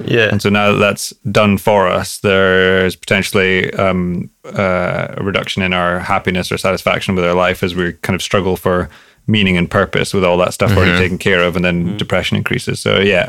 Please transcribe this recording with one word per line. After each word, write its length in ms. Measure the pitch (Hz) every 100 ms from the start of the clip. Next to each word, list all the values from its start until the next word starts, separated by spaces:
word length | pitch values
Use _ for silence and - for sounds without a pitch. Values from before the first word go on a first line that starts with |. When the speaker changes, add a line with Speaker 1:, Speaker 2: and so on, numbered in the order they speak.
Speaker 1:
Yeah. 240 | - 123 107
Speaker 2:
And 100 | 104
so 100 | 101
now 200 | 104 104
that 60 | 101
that's 320 | 101 101 - - -
done 260 | 101 107 95
for 300 | - 104 92
us, 300 | 95 95 -
there's 760 | 104 95 95 92 92 95 92
potentially, 800 | - - 101 90 104 92 92 -
um, 560 | - 98 92 90 87 - _
uh, 640 | - 104 95 90 90 90 - -
a 60 |
reduction 380 | 98 95 - -
in 100 | 92
our 260 | 92 87 90
happiness 540 | 92 95 - 92 90
or 60 | -
satisfaction 580 | 98 90 - - - 92
with 80 |
our 100 | 87
life 300 | 87 90 90
as 100 | 92
we 180 | 85 87 85
kind 120 | -
of 80 | 90
struggle 340 | - 104 92 90
for 320 | 98 90 87 - _ _ -
meaning 280 | 110 95 90
and 120 | 85
purpose 460 | 101 92 104 101
with 100 | 98
all 120 | 90 87
that 180 | 87
stuff 160 | - 101 98
already 160 | 92
Speaker 1:
Mm-hmm. 80 | 90
Speaker 2:
taken 180 | 92 87
care 240 | 104 90
of, 140 | 87 87
and 80 |
then 200 | 90 87
Speaker 3:
Mm-hmm. 120 | 85 101
Speaker 2:
depression 400 | - 110 - 104
increases. 420 | - - - -
So 220 | 107 101
yeah, 260 | 98 92